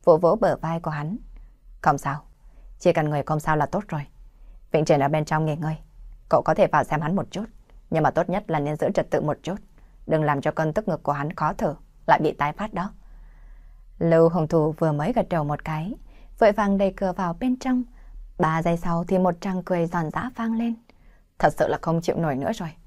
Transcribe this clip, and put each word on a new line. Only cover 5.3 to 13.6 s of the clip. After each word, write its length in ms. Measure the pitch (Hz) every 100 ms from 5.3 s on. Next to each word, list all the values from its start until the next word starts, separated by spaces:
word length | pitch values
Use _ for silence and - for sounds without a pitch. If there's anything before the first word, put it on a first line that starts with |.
| 156 156
nghỉ 100 | 151
ngơi, 220 | 156 156 - - - - -
cậu 120 | 156
có 120 | -
thể 140 | 160 180
vào 160 | 151
xem 180 | 131 156
hắn 140 | 156 190
một 160 | 131
chút, 120 | 185 220 - - - -
nhưng 140 | 160
mà 80 | 147
tốt 180 | 160 175
nhất 140 | 185 -
là 120 | 160
nên 160 | 143 151
giữ 160 | -
trật 180 | 202 156
tự 120 | 143
một 160 | 151 143
chút, 120 | - 202 - - - - -
đừng 160 | 156
làm 180 | 151 143
cho 100 | 151
cơn 220 | 151 156
tức 140 | 151 220
ngực 160 | 156
của 80 | -
hắn 220 | 143 143
khó 200 | 175 156
thở, 220 | - - 143 - - -
lại 120 | 160
bị 80 | 151
tái 220 | - 147
phát 200 | 151 214
đó." 200 | 165 196 - - - - - - -